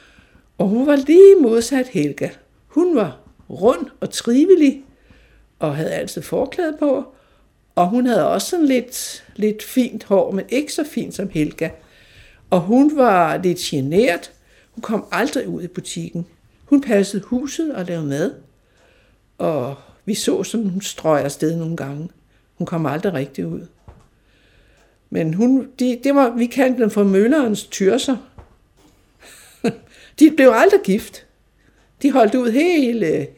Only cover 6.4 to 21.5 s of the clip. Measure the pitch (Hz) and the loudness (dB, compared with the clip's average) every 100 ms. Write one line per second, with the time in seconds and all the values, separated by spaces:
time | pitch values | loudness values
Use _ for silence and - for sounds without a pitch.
6.4 | 269 - 320 302 294 269 - _ _ _ | -4 -4 -6 -4 -2 -2 -4 _ _ _
7.4 | _ _ _ - 180 240 247 214 147 202 | _ _ _ -2 0 0 0 0 0 -2
8.4 | - 359 294 254 240 - - - - - | -2 0 2 0 -2 -10 -12 -14 -18 -4
9.4 | 214 214 - 262 240 214 - 196 - 190 | -4 -4 -4 -2 -2 -4 0 0 2 -2
10.4 | 190 247 302 - 302 - - - - 160 | -4 -4 -4 -6 -8 -6 -8 -8 -6 -4
11.4 | 151 - 160 - _ _ _ - - _ | -4 -4 -10 -10 _ _ _ -20 -20 _
12.4 | _ 185 165 247 294 285 240 185 165 147 | _ -2 2 2 4 4 2 4 2 0
13.4 | 180 175 - 147 135 175 269 339 - _ | -2 -4 -4 -4 -2 2 2 0 -6 _
14.4 | _ _ _ - - 220 - 180 277 - | _ _ _ -14 -6 -6 -6 -4 -4 -4
15.4 | 190 170 170 - - 175 165 170 170 _ | -6 -8 -10 -12 -12 -10 -10 -10 -12 _
16.4 | _ _ - 285 277 202 190 202 - 247 | _ _ 0 0 2 0 0 -4 -4 -6
17.4 | 277 - 320 247 180 170 147 139 262 - | -4 -6 -6 -6 -8 -6 -4 -4 -4 -6
18.4 | - _ _ _ _ _ _ _ _ - | -16 _ _ _ _ _ _ _ _ -8
19.4 | 175 151 123 139 - _ - 220 - - | -6 -4 -6 -10 -18 _ -8 -6 -4 -4
20.4 | 196 226 202 185 - - 160 147 139 143 | -4 -6 -6 -6 -8 -6 -2 0 -2 -4
21.4 | 156 | -4